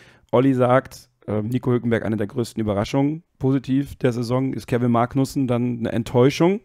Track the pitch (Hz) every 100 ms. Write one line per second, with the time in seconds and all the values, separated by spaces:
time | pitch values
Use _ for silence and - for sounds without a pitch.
0 | - _ _ 117 135 127 123 131 131 -
1 | - _ - 107 107 127 135 123 117 113
2 | 101 107 104 127 113 - 107 98 110 139
3 | 143 160 - _ 131 139 127 135 139 -
4 | 127 117 113 127 135 - - 120 123 117
5 | 123 135 135 147 127 120 123 117 113 120
6 | 117 123 131 - 170 202